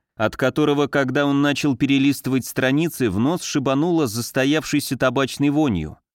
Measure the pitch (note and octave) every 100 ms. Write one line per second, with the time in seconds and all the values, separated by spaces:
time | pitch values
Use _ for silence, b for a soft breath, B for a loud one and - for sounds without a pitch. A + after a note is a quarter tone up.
0 | _ _ G#2+ - C3 B2+ D3 C#3+ C#3 C#3+
1 | C3 C3 C#3+ C#3 C#3+ C#3 D3+ B2+ C3+ C#3
2 | C#3 C3+ - C3 A#2+ - B2+ C#3 D#3+ -
3 | B2 F#2 B2+ F3 - D3+ C#3 C3+ E3 E3
4 | C#3 G#2+ A#2 - C3+ D#3 - D3 - C3
5 | C3 B2 C3+ - C#3+ C#3+ D3+ F#2 D#2 -
6 | _